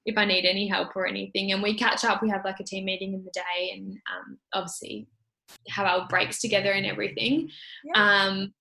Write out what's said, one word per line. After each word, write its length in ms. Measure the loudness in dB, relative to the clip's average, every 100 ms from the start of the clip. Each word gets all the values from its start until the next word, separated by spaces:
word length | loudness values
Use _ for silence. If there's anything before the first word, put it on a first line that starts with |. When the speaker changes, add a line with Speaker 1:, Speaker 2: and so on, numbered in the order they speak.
| -2
Speaker 1:
if 100 | 2
I 100 | 4
need 200 | 4 4
any 220 | 2 0
help 280 | 0 -2 -2
or 120 | -2
anything. 440 | -2 -4 -4 -2
And 100 | 0
we 100 | 0 2
catch 300 | 2 2 2
up, 160 | 2
we 80 | 2
have, 160 | 0 -2
like, 140 | -6
a 40 |
team 220 | -8 -6 -4
meeting 280 | -4 -4 -6
in 80 |
the 80 | -6
day 400 | -8 -4 -2 -4
and, 180 | -6 -12 -10 -10 -10
um, 220 | -12 -18 -8
obviously 540 | -6 -6 -10 -12 -12 -14 _ _ _ _ -20 -10
have 180 | -2 2
our 200 | 2 2
breaks 320 | 0 0 -2
together 320 | 0 2 2
and 140 | 2 0
everything. 640 | -2 -4 -2 2 2 0 -8 -18 -16
Speaker 2:
Yeah. 420 | 0 4 6 6 4
Speaker 1:
Um, 260 | 2 -4 -8